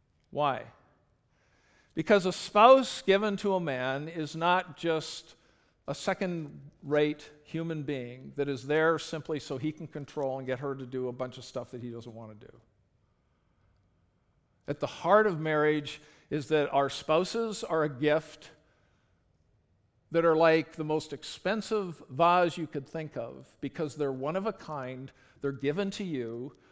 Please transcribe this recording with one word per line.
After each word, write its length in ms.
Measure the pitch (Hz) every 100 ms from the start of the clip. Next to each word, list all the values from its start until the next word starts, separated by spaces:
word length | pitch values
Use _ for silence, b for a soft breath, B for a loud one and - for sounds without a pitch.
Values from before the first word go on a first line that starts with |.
| _ _ _
Why? 320 | 143 147 120 117 - _ _ _ _ _ b b b b b b
Because 320 | - 156 208
a 60 | 180
spouse 720 | - - 208 233 269 247 -
given 340 | - 196 214 196
to 180 | 208
a 40 | 190
man 480 | 165 127 - 135 156
is 260 | 170 151
not 440 | 165 170 185 180 -
just 580 | 165 160 - - - - b b b b -
a 40 |
second-rate 1400 | 147 - 185 185 170 147 147 139 _ 139 147 151 151 - -
human 400 | - 160 165 160
being 480 | 143 139 120 123 139 135
that 100 | 143
is 180 | 131
there 320 | 131 156 160 160
simply 420 | - 156 - 151
so 180 | - 131
he 160 | 156
can 140 | 156 160
control 500 | 156 139 151 135 131
and 100 | 131
get 120 | 123
her 140 | 143
to 120 | 135
do 240 | 127 127 127
a 20 |
bunch 260 | 123 127 131
of 60 |
stuff 260 | - 127 120
that 120 | 123
he 80 | 120
doesn't 240 | 117 117
wanna 200 | 113 110
do. 260 | 104 - - _ _ _ _ _ _ _ _ _ _ _ _ _ _ _ _ _ _ _ _ -
At 100 | 143
the 80 | 143
heart 400 | - 165 208 214
of 140 | 160
marriage 600 | 156 151 151 151 139 - b b b
is 180 | 147 131
that 260 | 156 139
our 160 | 139 139
spouses 760 | - - 156 185 233 226 202
are 200 | 208 165
a 60 | 147
gift 600 | 127 147 156 - - - - _ _ _ _ _ _ _ _ _ _ _ _ _ _ _
that 140 | 165
are 100 | 165
like 400 | 160 165 160 156
the 80 | -
most 280 | 156 156 -
expensive 920 | 139 - - 180 220 - 214 185 151 -
vase 480 | 131 170 180 175 -
you 80 | 156
could 200 | 147 135
think 300 | 160 156 131
of 280 | 117 131 131 _
because 340 | 139 - 147
they're 160 | 139 139
one 240 | 131 139
of 100 | 185
a 80 | 214
kind, 580 | - - 147 127 131 131 b b b
they're 100 | 139
given 400 | 135 143 160 196
to 120 | 196
you. 520 | 190 139 113 117 131 - b